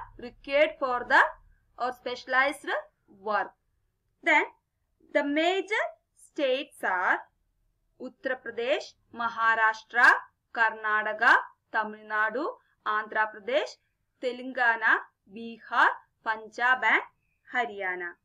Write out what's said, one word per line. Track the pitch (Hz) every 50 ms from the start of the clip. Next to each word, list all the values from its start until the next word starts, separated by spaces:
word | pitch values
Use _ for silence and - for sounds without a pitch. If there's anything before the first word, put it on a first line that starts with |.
| - - -
required | - 240 240 - _ - 277 277 294 311 311 - -
for | 277 254 247 240 226
the | 226 269 349 - 640 - - _ _ _ _ _ _ _
or | - 240 254 247
specialized | _ - 247 247 247 - 262 254 262 269 285 294 - 311 339 392 605 - _ _ _ _ _ 208 196
work. | 190 214 208 196 185 - _ _ _ _ _ _ _ _ _ _ _ _ _ _ -
Then | 330 302 311 359 - - _ _ _ _ _ _ _ _ _ _ _ -
the | 294 262
major | 285 285 311 330 349 381 381 - - 427 494 659 - - _ _ _ _
states | _ - _ _ 320 285 254 254 277 294 - - - 247
are | 208 - - 190 226 320 - - _ _ _ _ _ _ _ _ _ _ _ _ _ _ _
Uttar | 247 254 _ _ - 254 254 - -
Pradesh, | 233 220 226 233 262 311 415 - - _ _ _ _ -
Maharashtra, | 233 233 226 226 226 226 226 226 226 220 220 220 - - _ 220 240 262 311 - - - - _ _ _ _ -
Karnataka, | 240 226 220 214 220 220 214 214 214 214 220 214 214 233 269 349 508 - - _ _ _ _
Tamil | - 226 214 214 214 214 214 214
Nadu, | 214 214 214 214 208 262 330 480 - _ _ _ _ _ -
Andhra | 214 214 214 214 214 220 220 214 214 214
Pradesh, | 214 196 233 262 349 480 - - _ _ _ _ _ _ _ _ _
Telangana, | 277 247 240 247 254 262 247 262 247 233 226 220 220 240 320 415 - - _ _ _ 196 190
Bihar, | 233 226 233 226 220 - - 240 262 311 453 - - _ _ _ _ -
Punjab | 226 220 220 220 214 - 240 240 254 254 - 220
and | 226 277 381 - - _ _ _ _ _ _ _ - -
Haryana. | 247 233 214 202 202 190 185 180 180 175 175 - _